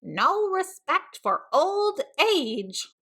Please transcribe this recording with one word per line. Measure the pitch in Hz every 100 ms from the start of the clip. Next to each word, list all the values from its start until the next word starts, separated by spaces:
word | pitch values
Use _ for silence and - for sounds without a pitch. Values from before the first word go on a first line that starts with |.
No | 185 156 233 403 415
respect | 381 370 - - 330 - -
for | - 190 -
old | 262 330 403 415 403 - -
age. | 415 415 247 220 190 185 - _